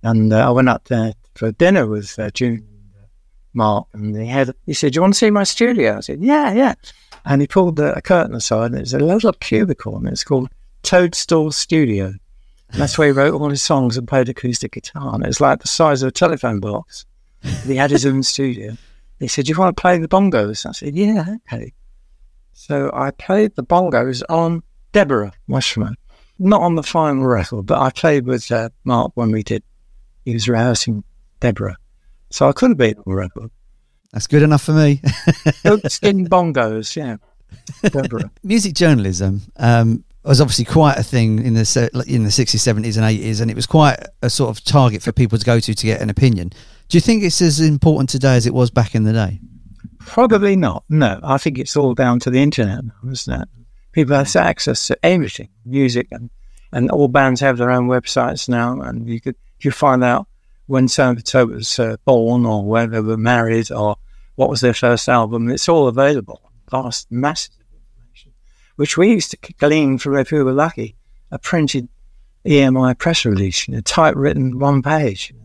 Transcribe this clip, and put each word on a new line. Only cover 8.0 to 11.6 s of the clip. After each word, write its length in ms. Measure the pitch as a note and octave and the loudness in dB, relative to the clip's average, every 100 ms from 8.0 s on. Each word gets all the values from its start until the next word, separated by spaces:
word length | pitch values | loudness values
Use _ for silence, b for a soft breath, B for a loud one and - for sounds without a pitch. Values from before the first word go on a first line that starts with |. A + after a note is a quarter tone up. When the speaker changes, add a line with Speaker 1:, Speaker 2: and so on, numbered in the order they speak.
Speaker 1:
curtain 340 | - F3+ D#3+ A#2 | 0 2 2 -4
aside, 320 | - A2 A#2 | -2 -2 -2
and 40 | B2+ | -4
it 60 | |
was 120 | C3 | -6
a 60 | C3+ | -2
little 340 | D3+ G3+ A3 | 0 2 0
cubicle, 640 | - - - G3+ C#3+ G#2+ G#2 | -2 -2 0 0 -4 -8 -8
and 100 | A#2 | -6
it's 160 | B2 | -6
called 260 | - C3+ C3 - - _ | -4 -4 -4 -12 -20 _
Toadstool 680 | - F#3 F3 - - E3 D#3 | 0 2 2 -2 0 0 0
Studio. 600 | D3 | -4